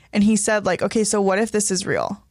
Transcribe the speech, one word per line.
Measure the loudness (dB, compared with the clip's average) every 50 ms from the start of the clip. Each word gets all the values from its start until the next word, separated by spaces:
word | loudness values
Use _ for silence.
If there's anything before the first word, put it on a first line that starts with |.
| _ _ -2
and | 2 2
he | 4 4
said, | 2 2 0 0 0 0
like, | 0 -2 0 -2
"Okay, | -2 0 0 0
so | 0 0 0 2
what | 2 2 0
if | 0 0 -2
this | -2 -2 -2
is | -2 -4 -2
real? | -2 -2 -2 -4 -4 -8 -12 _ _